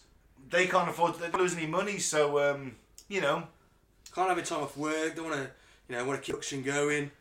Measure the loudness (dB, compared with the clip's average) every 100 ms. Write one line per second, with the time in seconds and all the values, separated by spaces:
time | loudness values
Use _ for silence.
0 | _ _ _ _ -2 2 4 4 2 2
1 | 2 2 -4 0 0 2 -2 0 -2 -2
2 | 0 4 4 4 2 2 -6 -14 _ -20
3 | -6 -2 2 0 -2 -16 _ _ _ _
4 | -14 -2 2 2 0 -4 -4 -4 -4 0
5 | -2 -4 -6 -4 -6 -10 -20 -20 _ -4
6 | -2 -4 -4 -6 -4 -4 -2 0 2 0
7 | -2 -8